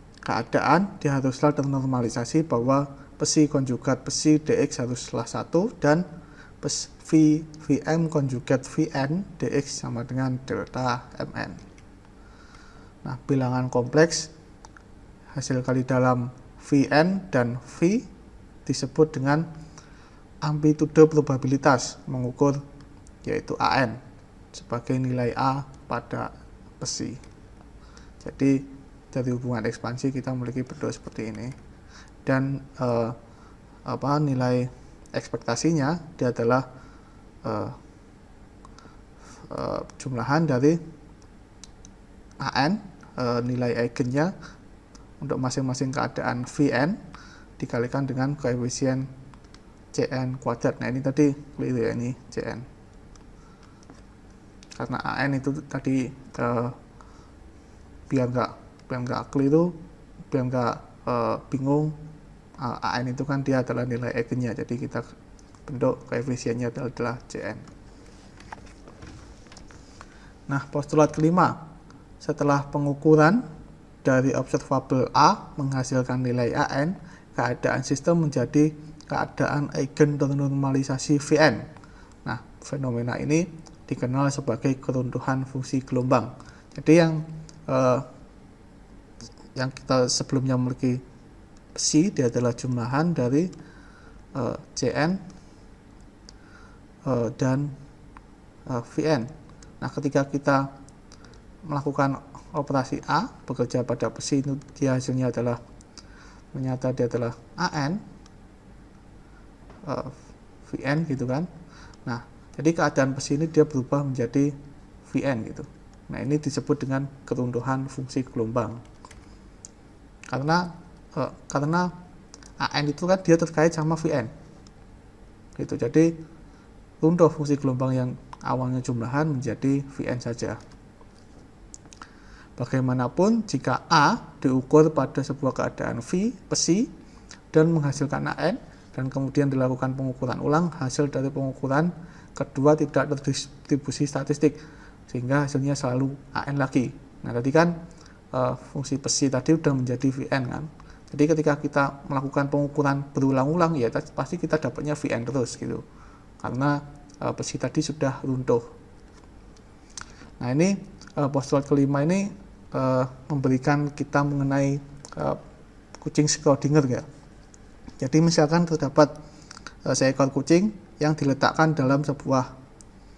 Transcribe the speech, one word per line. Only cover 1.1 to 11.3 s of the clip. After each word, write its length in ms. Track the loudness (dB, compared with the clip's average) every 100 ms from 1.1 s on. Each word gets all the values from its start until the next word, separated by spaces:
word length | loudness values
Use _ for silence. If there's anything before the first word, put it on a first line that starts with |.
| 0
haruslah 320 | 0 2 2
ternormalisasi 920 | 2 0 0 0 0 -2 -4 -2 0 2
bahwa 400 | 0 2 2 0 -8 -16 -4
besi 320 | 0 4 4
konjugat 540 | 4 0 -2 0 -2 -2
besi 320 | 0 4 4
D 160 | 4 2 2
X 100 | 0
haruslah 480 | -4 -4 -6 -6 -6
satu 460 | -6 -2 0 0 0
dan 240 | 4 4 2 -8 -18 -20 -20 -10
bes-, 320 | -6 -6 -8 -14
V, 400 | 2 6 6 4 -2 -8
V 160 | 0 0
M 240 | 2 0 2
konjugat 500 | 0 0 -2 0 -2 -2
V 240 | -2 -2
N 320 | 0 -2 -2 -6 -6
D 80 | -2
X 300 | -2 -2 -6
sama 220 | -8 -8
dengan 320 | -6 -2 -2 -2
delta 640 | -4 -6 -6 -4 -2 -2 -6 -10
M 160 | -8